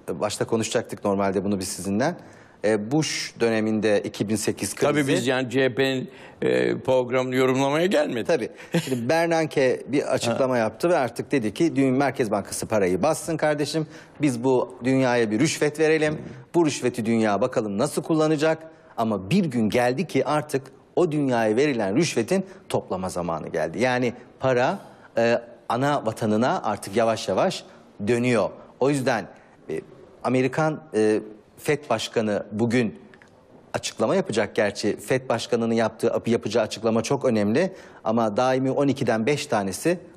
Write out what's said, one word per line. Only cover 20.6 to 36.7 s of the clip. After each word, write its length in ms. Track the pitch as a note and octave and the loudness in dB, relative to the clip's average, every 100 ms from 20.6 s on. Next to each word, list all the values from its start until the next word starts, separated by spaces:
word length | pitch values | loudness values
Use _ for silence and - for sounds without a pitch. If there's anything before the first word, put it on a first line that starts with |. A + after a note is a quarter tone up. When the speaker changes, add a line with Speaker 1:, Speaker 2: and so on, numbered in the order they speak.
| - - - - | -6 -16 -6 0
Speaker 1:
o 160 | F3 | 0
dünyaya 440 | D3+ C#3 A#2+ A2 A2 | 2 0 2 2 4
verilen 400 | D3+ A#2+ F#2+ B2 | 2 2 0 2
rüşvetin 500 | E3+ B2 A#2 F#3+ F#3+ - - | 2 0 0 0 -2 -12 -4
toplama 400 | A2+ - F#2+ F#2 | -4 -2 -6 -4
zamanı 400 | F2 F2 D#2+ D2+ | -4 -4 -4 -4
geldi. 300 | D#2+ D#2+ F2+ | -2 -2 0
Yani 320 | B2+ B2 B2 - - - | 0 2 0 -4 -16 -4
para, 380 | C3 B2 C#3 G3+ - - - A#2 | 0 2 2 -2 -10 -20 -6 0
e, 200 | A#2 A#2 - - - | 2 2 -2 -12 -4
ana 380 | A#2 C#3 C#3 G#2+ | -2 0 0 -2
vatanına 560 | G#2+ A2 G#2+ C3 F3+ | -2 0 2 2 0
artık 340 | A2+ G2+ G2+ G#2 | -2 -4 -2 0
yavaş 320 | A2+ A2 - | 2 0 -2
yavaş 360 | F#2+ F3+ - - - - - G#2 | 0 0 -2 -12 -20 -20 -6 -2
dönüyor. 440 | A#2+ B2 A2+ F2 - - - | 0 2 2 0 -4 -18 -2
O 100 | C3+ | 0
yüzden, 360 | C#3+ B2+ A2+ - - - - - | 2 0 -2 -4 -16 -20 -20 -10
e, 100 | D#2+ - - - - | -10 -10 -20 -20 -8
Amerikan, 560 | A#2+ B2+ C3+ D3 D#3 D3+ - | -2 0 0 0 -2 -2 -4
e, 260 | G#2+ G#2+ G#2+ - - - - | 0 2 2 -2 -16 -20 -8
fed 200 | - C#3+ - | -4 -4 -2
Başkanı 560 | A#2 - B2 A2 G2+ - | -4 -2 -2 0 -2 -4
bugün 460 | G#2+ A#2 B2 G#2+ - - - - - - - - | -2 0 2 0 -4 -18 -20 -20 -20 -20 -20 -10
açıklama 400 | - - - A2+ F#3+ | -8 -8 -2 0 0
yapacak 380 | - A2 G#2+ | 0 -2 -2
gerçi. 420 | - G#2 - G#2 - | 0 0 0 -4 -4
fed 320 | - C3 C3 | -2 -2 -2
Başkanı'nın 460 | A#2 - A#2 A#2 | -4 -2 -2 0
yaptığı, 380 | A2+ A2 - A#2 G#2+ A2+ | 2 0 0 -2 0 0
yapacağı 380 | A#2 A2 A2+ | -2 0 0
açıklama 380 | G#2+ | 0